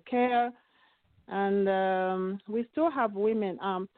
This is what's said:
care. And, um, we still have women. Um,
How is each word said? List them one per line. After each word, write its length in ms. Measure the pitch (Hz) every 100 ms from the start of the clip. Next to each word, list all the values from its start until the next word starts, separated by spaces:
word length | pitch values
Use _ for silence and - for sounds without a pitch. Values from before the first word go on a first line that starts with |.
| -
care. 440 | 247 247 240 240 240 _ _ _ _ _ _ -
And, 420 | 196 196 202 196
um, 720 | 190 190 185 185 185 185 196 -
we 200 | 226 233
still 180 | 302 330
have 260 | 277 226
women. 440 | 196 214 220 196 170
Um, 280 | 196 185 190